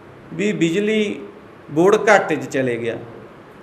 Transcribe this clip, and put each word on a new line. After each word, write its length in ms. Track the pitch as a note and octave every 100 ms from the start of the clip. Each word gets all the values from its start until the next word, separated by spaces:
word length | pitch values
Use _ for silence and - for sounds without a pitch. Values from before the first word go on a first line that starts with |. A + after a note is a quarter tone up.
| - - -
ਵੀ 180 | E3 G#3
ਬਿਜਲੀ 680 | E3+ E3 F3+ G#3 A3 G#3 - - - - - -
ਬੋਰਡ 380 | C#3+ F#3 G#3 A3+
ਘਾਟੇ 280 | G3 - D3
'ਚ 80 |
ਚਲੇ 320 | C3 C3+ B2+ A#2
ਗਿਆ। 200 | A2+ - - - - - - -